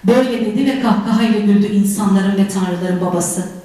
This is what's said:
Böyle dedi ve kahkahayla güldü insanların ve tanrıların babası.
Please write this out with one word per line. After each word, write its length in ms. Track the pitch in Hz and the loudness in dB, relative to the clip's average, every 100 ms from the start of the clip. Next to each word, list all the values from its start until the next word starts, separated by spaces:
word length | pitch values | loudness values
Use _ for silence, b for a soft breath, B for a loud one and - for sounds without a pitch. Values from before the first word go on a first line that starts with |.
Böyle 420 | 190 254 254 233 208 | 4 2 2 -2 -2
dedi 200 | 269 277 | 0 0
ve 140 | - | 0
kahkahayla 580 | 220 196 226 220 226 208 | 0 0 0 0 2 2
güldü 280 | 202 202 202 | 2 2 2
insanların 680 | 202 196 - 196 190 190 196 | 0 0 0 0 2 2 0
ve 100 | 196 | 0
tanrıların 540 | 190 180 175 180 180 | -2 -4 -4 -4 -2
babası. 440 | 180 175 170 - - - | -2 -2 -4 -6 -8 -12